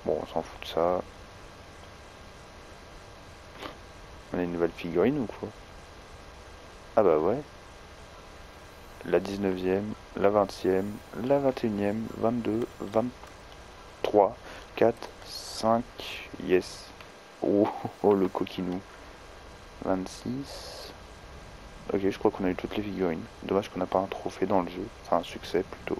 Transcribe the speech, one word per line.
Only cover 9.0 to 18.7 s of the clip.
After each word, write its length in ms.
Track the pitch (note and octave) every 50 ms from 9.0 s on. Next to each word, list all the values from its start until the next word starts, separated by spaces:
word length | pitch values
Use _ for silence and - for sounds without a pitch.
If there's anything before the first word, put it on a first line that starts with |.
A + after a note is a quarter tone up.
| -
La 160 | E2+ E2+ F2
dix-neuvième, 720 | F#2+ F#2+ G2 G2 G2+ F#2+ F#2 F#2 F#2 F#2 F#2 G2 G#2 G#2+ G#2 - - - -
la 120 | G2 F#2+ G2+
vingtième, 600 | G#2 G#2 G2 F#2+ - - - F#2+ F#2 F#2+ G2 G#2 G#2 - - - - - A2+
la 140 | B2+ C#3 C#3+
vingt 260 | C#3 C3+ B2+ - -
et 20 |
unième, 400 | A2+ G#2 G2+ G2+ G2+ G#2 A2 A2+ - - G#2+
vingt-deux, 480 | G#2+ A2+ B2 A#2+ A2 - G#2+ A2+ A#2+ - - -
vingt-trois, 1600 | - G2 G2+ A2+ A#2 B2 - - - - - - - - - - - - - - - - - - - - G#2 G#2 G2+ G2+ A#2 - - - - - - - -
quatre, 320 | - A2+ A2+ - - - - - - -
cinq, 600 | - - - - - - - - - A3+ A#3 B3 - - - - - - - - - - - -
yes. 400 | - F2+ F3+ F#3 - - - - - - - - - - - - - - -
Oh, 260 | - - G2+ G2+ G#2+ G#2 - - -
<laughs> 160 | A#2 - -
oh, 120 | - G2+ G#2
le 140 | G2 F#2 F#2
coquinou. 520 | - - F#2+ - - - F#2 F2+